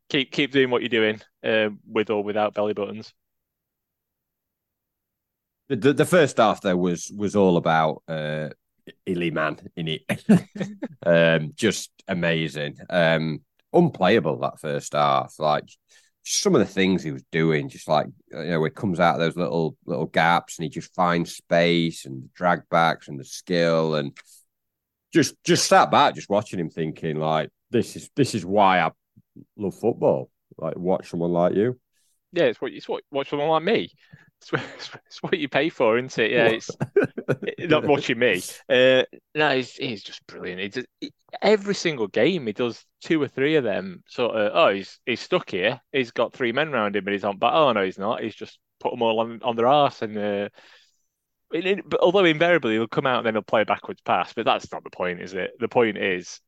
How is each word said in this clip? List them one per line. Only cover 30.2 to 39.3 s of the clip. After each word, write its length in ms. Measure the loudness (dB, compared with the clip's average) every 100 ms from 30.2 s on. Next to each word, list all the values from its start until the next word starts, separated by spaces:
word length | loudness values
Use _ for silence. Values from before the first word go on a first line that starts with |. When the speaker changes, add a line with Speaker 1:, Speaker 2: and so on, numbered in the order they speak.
| -4 _ _ -10
Speaker 2:
Like, 180 | -8 -4
watch 320 | -2 -2 -4
someone 220 | -4 0
like 240 | 2 2 2
you." 240 | 0 -2 _ _ _ _ _
Speaker 1:
Yeah, 120 | 0
it's 180 | 0 0
what, 120 | -8
it's 140 | -10 -10
what, 160 | -10 -6
watch 220 | -6 -4
someone 180 | -4 0
like 140 | 0
me. 280 | 0 -2 -2 _ _ -20 _ _
It's 120 | -6
what, 100 | -6
<laughs> 440 | -6 -14 -18 -18 _
it's 160 | -12
what 140 | -6 -4
you 100 | 0
pay 200 | 0 0
for, 280 | 2 2 2
isn't 200 | 0 -2
it? 120 | 0
Yeah, 120 | 4 2
Speaker 2:
What? 80 |
Speaker 1:
it's, 160 | 2 -6 -8 -2 0 0 -4 -6 -4
it's 260 | -6 -6 0
not 140 | 2 2
watching 320 | 0 0 0
me. 220 | 2 0 -4 -10 0
Uh, 340 | 4 6 4 0 -6 _